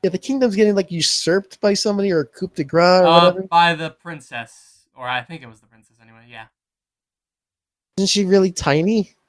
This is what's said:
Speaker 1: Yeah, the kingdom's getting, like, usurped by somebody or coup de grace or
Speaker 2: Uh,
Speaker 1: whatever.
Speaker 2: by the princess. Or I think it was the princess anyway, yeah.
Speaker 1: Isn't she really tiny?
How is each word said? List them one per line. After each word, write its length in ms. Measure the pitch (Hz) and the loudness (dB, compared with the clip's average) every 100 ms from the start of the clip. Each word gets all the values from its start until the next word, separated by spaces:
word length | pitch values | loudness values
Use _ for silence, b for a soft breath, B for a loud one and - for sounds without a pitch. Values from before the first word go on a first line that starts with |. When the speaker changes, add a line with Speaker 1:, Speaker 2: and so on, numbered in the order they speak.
Speaker 1:
Yeah, 60 | 190 | -4
the 80 | 185 | -4
kingdom's 380 | - 269 254 196 | -6 -2 -2 2
getting, 200 | 214 196 | 2 2
like, 160 | 185 | -2
usurped 680 | 170 151 - - 185 196 - | -4 -4 -2 -2 -2 -4 -4
by 120 | 202 | -2
somebody 380 | 202 214 202 196 | 0 -2 -2 0
or 140 | 170 143 | -2 -4
coup 260 | - 185 | -10 -12
de 100 | - | -8
grace 380 | 139 165 175 185 | -2 2 4 4
or 60 | 175 | 6
Speaker 2:
Uh, 180 | 170 180 | 6 4
Speaker 1:
whatever. 160 | 180 190 | 0 -2
Speaker 2:
by 280 | 170 170 160 | 2 2 0
the 160 | 160 | -8
princess. 960 | - 175 156 117 120 110 - _ _ _ | -12 -16 -16 -14 -14 -14 -20 _ _ _
Or 140 | 131 127 | -14 -8
I 160 | 127 | -8
think 180 | 120 165 | -8 -18
it 60 | 123 | -18
was 140 | 110 | -20
the 60 | _ | _
princess 280 | 113 _ 117 | _ _ _
anyway, 240 | 113 113 117 | _ -20 _
yeah. 180 | 117 98 _ _ _ _ _ _ _ _ _ _ _ _ _ _ - | -20 -20 _ _ _ _ _ _ _ _ _ _ _ _ _ _ -6
Speaker 1:
Isn't 100 | 196 | -2
she 160 | 208 190 | -2 2
really 260 | 196 185 | 2 2
tiny? 640 | 175 156 147 180 220 196 _ | -2 -2 0 0 -2 -4 _